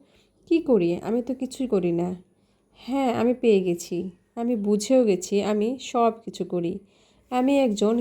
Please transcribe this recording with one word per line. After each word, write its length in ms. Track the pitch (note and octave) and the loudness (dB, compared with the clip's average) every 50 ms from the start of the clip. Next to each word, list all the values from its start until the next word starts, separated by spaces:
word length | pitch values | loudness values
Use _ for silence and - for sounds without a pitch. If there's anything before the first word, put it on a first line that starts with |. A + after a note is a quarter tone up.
| _ _ _ _ _ _ _ _ _ - | _ _ _ _ _ _ _ _ _ 0
কি 120 | E4+ D#4+ | 0 0
করি? 400 | E4 C#4+ B3 G3+ F3 E3+ F3 - - | 2 2 2 4 4 2 0 -2 -2
আমি 180 | - A3 B3 | -2 -2 -2
তো 120 | A#3+ - B3+ | -2 -4 -6
কিছুই 340 | C4 C4 C4 - - C4 A#3+ | -6 -8 -8 -6 -6 -4 -2
করি 240 | A3 F#3+ F3+ F3 | 0 0 0 0
না। 240 | E3+ E3+ F3 F3+ F#3 F3 - _ _ _ _ _ _ _ _ _ _ | 0 0 -2 -4 -4 -8 -12 _ _ _ _ _ _ _ _ _ _
হ্যাঁ, 400 | - - A#3 B3+ C#4 C4+ B3 A#3 | -18 -10 -6 -4 -2 0 0 0
আমি 200 | - A3+ A#3+ A#3+ | 0 0 0 0
পেয়ে 280 | B3 - A#3 G#3 F#3+ | 2 4 4 4 4
গেছি, 480 | F#3 F#3 F3 F3 - - F3+ E3+ F3+ F#3+ - _ _ _ - | 4 0 -2 -4 -6 -8 -8 -6 -6 -8 -10 _ _ _ -10
আমি 200 | A#3+ A#3 A#3+ B3 | -6 -4 -2 -2
বুঝেও 480 | G#3+ G3+ G3+ G#3+ G#3 G#3 - C4 C4 B3 | -2 0 0 0 0 2 2 4 4 4
গেছি, 400 | G#3+ F#3 F#3 - - G3+ G3+ G3 | 4 2 0 -2 -2 -2 -2 0
আমি 340 | G3+ G#3+ G#3 G#3 A#3 C4+ B3+ | 0 0 0 -2 -2 -4 -6
সব 320 | - - - B3 A#3 A3+ A3+ A3+ - | -8 -4 0 0 2 2 0 -2 -8
কিছু 200 | - - - F3+ | -12 -10 -10 -8
করি। 340 | F3 F#3+ F3 E3+ E3+ F#3+ G3 - _ _ _ _ _ _ _ _ - | -6 -4 -4 -4 -4 -6 -8 -12 _ _ _ _ _ _ _ _ -6
আমি 280 | B3 B3+ B3+ C4+ C#4 C#4 | -2 0 2 2 4 4
একজন 360 | C4+ A#3+ G3+ G3+ G#3 G#3+ A#3 A#3+ | 2 2 2 2 2 2 2 0